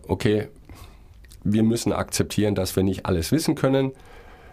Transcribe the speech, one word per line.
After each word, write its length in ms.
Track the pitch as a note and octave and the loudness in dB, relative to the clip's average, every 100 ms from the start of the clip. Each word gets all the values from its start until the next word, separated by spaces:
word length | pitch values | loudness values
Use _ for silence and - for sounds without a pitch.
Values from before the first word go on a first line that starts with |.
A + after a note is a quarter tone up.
| - | -4
okay, 400 | G2 G#2 G#2 - - - - - - - - - - | 0 2 2 -2 -12 -20 -20 -20 -20 -20 -20 -20 -6
wir 200 | F#2+ G#2+ | 0 2
müssen 280 | A2+ A#2 G#2 | 4 2 0
akzeptieren, 640 | - G2 - F#2 - G#2 G2 | -2 -2 -2 -2 0 0 0
dass 200 | F#2 F#2+ | -2 0
wir 80 | |
nicht 220 | F#2+ F#2 - | 0 0 -2
alles 260 | F2 D#2+ | -2 0
wissen 240 | D#3+ E3 C#3+ | 0 0 0
können. 360 | C3+ C3+ C3+ - - - - - - | 2 2 0 -4 -18 -20 -20 -20 -20